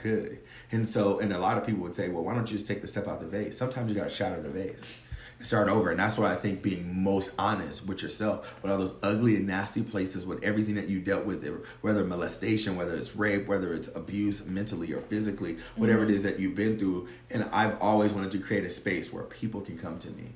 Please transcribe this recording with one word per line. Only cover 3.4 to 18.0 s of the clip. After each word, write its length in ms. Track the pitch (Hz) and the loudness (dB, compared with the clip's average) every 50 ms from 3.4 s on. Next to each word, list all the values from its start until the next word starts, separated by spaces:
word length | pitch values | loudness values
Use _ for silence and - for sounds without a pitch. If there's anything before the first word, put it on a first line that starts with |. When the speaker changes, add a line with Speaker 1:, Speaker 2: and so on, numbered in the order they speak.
| 104 104 - | -4 -4 -2
Speaker 1:
Sometimes 360 | - 127 123 - 127 117 110 | -2 -2 -2 -2 -2 -2 -2
you 60 | 104 | 0
gotta 120 | 98 87 - | -2 -2 -2
shatter 320 | - - 101 85 85 82 | -2 -2 -2 -2 -2 -4
the 80 | 78 71 | -6 -6
vase 460 | 71 92 - - - - - - - - - - - - - - - | -4 -4 -4 -6 -6 -8 -10 -10 -12 -14 -14 -12 -12 -12 -12 -14 -10
and 80 | - - | -6 -2
start 240 | - 120 107 104 104 | 2 4 4 6 6
over. 220 | - 110 92 - | 6 4 4 4
And 80 | - 90 | 2 2
that's 180 | 98 113 110 | 2 2 4
why 140 | 117 107 95 | 4 4 2
I 40 | 90 | 2
think 280 | - - 104 95 - - | 2 0 -2 -2 0 0
being 400 | 101 90 87 87 90 92 92 95 | 0 0 0 -2 -2 0 2 2
most 280 | 98 98 95 95 - - | 4 4 2 2 0 0
honest 500 | - 95 104 107 95 82 73 - - - | 0 0 2 0 0 -2 -2 -2 -2 -2
with 140 | 95 95 - | -2 -4 -4
yourself, 500 | - 67 - - 107 107 101 - - - - - - | -4 -4 -2 0 0 0 0 0 -4 -10 -12 -6 -2
with 80 | 98 | 0
all 80 | 98 98 | 2 2
those 160 | 92 92 - - - | 2 0 -2 -2 0
ugly 320 | 101 113 110 120 120 104 | 2 4 6 6 6 6
and 100 | - 98 | 6 4
nasty 380 | 98 92 95 101 - - 113 117 | 2 0 0 0 0 0 0 0
places, 420 | - - 98 92 92 - - 90 | 0 0 0 0 0 -2 -2 -4
with 180 | 95 85 - - | -6 -6 -2 0
everything 300 | 104 107 107 107 104 104 | 2 2 2 2 2 0
that 120 | 101 95 - | 0 0 0
you 100 | 98 92 | 0 0
dealt 260 | 87 98 98 - - | 0 0 0 0 0
with, 220 | 104 90 78 - 71 - - - - - - | -2 -2 -4 -4 -6 -6 -8 -10 -14 -10 -4
whether 220 | - 110 104 101 92 | 0 2 2 4 2
molestation, 720 | 90 90 87 87 85 - - - 110 110 107 - 101 92 | 2 0 -2 -2 -2 -2 -2 0 2 2 2 2 0 -2
whether 200 | 90 87 85 82 | -2 -2 -2 -2
it's 200 | 76 - - - | -4 -6 -6 -2
rape, 300 | 101 104 104 101 101 98 | 0 0 2 2 2 0
whether 260 | - 101 95 92 87 82 | 0 0 0 0 -2 -4
it's 160 | 78 - - - | -4 -6 -8 -10
abuse 480 | 85 80 82 95 101 104 104 101 - - | -10 -8 -4 -2 0 0 0 0 -2 -2
mentally 440 | - 92 98 101 113 - - - - | -4 -4 -4 -2 -2 -4 -4 -4 -4
or 100 | 71 - | -4 -6
physically, 560 | - - 104 107 107 104 98 - 95 85 82 - - - - | -4 -4 -2 -2 0 -2 -2 -4 -4 -6 -6 -6 -10 -8 0
whatever 260 | 113 110 110 110 107 | 4 6 6 6 6
it 60 | 104 | 6
Speaker 2:
Mm-hmm. 80 | 110 104 | 6 4
Speaker 1:
is 80 | 95 98 | 4 2
that 160 | 98 - - | 0 0 0
you've 160 | 95 92 - | 0 0 2
been 240 | 101 107 110 110 - | 2 2 2 2 2
through. 280 | 98 95 90 87 - - - - - - | 2 0 0 0 -4 -8 -12 -16 -10 -4
And 160 | - 117 104 - | -4 -2 -2 0
I've 280 | - 101 113 104 - - | 2 2 2 2 2 2
always 320 | 92 104 107 107 | 2 4 6 6